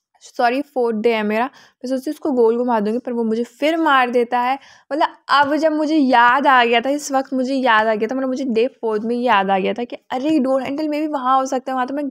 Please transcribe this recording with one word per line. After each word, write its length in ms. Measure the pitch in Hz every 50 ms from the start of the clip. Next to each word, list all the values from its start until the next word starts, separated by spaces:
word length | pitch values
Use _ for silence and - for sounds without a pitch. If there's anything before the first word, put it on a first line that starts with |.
| _ _ _ _
सॉरी, 400 | _ - - - 240 240 247 277 285
फोर्थ 340 | _ - 262 240 233 226 208
डे 160 | 226 233 226
है 80 | 220 214
मेरा। 220 | 208 214 220 247
मैं 440 | 277 _ - - _ _ _ - 247
सोचती 200 | 262 254 262 311
हूँ 40 | 294
उसको 180 | - - 320 262
गोल 240 | 247 233 220 233 240
घुमा 220 | 247 247 233 220
दूँगी, 200 | 202 214 226 254
पर 120 | - 262 240
वो 100 | 233 233
मुझे 200 | 220 220 226 240
फिर 320 | - _ - 285 311 330 330
मार 300 | 320 302 277 262 254 240
देता 280 | 240 247 233 240 247 240
है। 160 | 247 254 269 269 - - - _ _ -
मतलब 240 | 277 311 330 339 - _ _ -
अब 240 | - 277 294 269 302 285
जब 140 | 320 311 311
मुझे 240 | 302 311 285 320 311
याद 500 | 269 254 254 233 240 240 247 285 269 285
आ 160 | 262 247 240
गया 160 | 240 240 233
था, 80 | 233 269
इस 200 | 285 294 294 -
वक्त 220 | 269 269 269 - 269
मुझे 220 | 262 254 254 277
याद 320 | 269 254 240 220 214 220 226
आ 80 | 220
गया 120 | 208 220 220
था, 80 | 254
मतलब 120 | 269 269 262
मुझे 160 | 254 262 269 262
डे 200 | 214 220 233 262
फ़ोर्थ 320 | - _ - 220 214 214 220
में 100 | 226 240 240
याद 320 | 247 247 214 196 190 190
आ 60 | 196 190
गया 140 | 190 196 202
था 100 | - 240
कि 100 | - 285 - _ -
अरे, 260 | 247 262 262 311 320 302
डोर 220 | 240 262 262 269 247
हैंडल 240 | 247 277 302 311 302
में 100 | 294 294
भी 60 | 311 302
वहाँ 280 | 302 269 247 254 262 269
हो 80 | 262 262
सकता 240 | 277 254 254 269
है, 40 | 262
वहाँ 120 | 262 254 262
तो 60 | 269
मैं 120 | 294 294 262